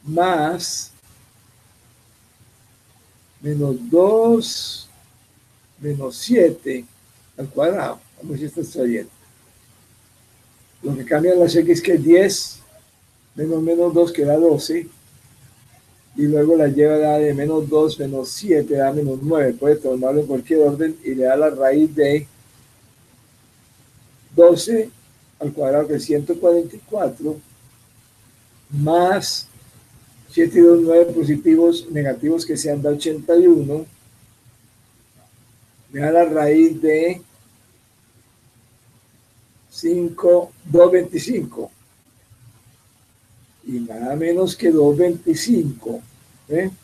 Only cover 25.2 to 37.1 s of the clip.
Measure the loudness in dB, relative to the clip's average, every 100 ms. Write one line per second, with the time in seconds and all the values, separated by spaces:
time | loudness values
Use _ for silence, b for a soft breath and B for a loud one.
25.2 | _ _ -10 -6 -2 0 -2 -6 -2 -4
26.2 | -4 0 2 2 -2 -14 _ -6 -6 -6
27.2 | -10 -10 _ _ _ _ _ _ _ _
28.2 | _ _ _ _ _ -4 0 2 2 0
29.2 | -4 -10 -12 _ _ _ _ _ _ _
30.2 | _ -2 2 6 8 6 4 4 4 0
31.2 | -2 0 2 4 4 0 -6 -6 -4 -4
32.2 | -2 -4 -4 -6 -4 -4 -4 -4 -6 -6
33.2 | 2 6 6 6 2 -8 -10 _ _ _
34.2 | _ _ _ _ _ _ _ _ _ _
35.2 | _ _ _ _ _ _ _ -6 2 2
36.2 | 2 0 2 4 4 2 0 0 -2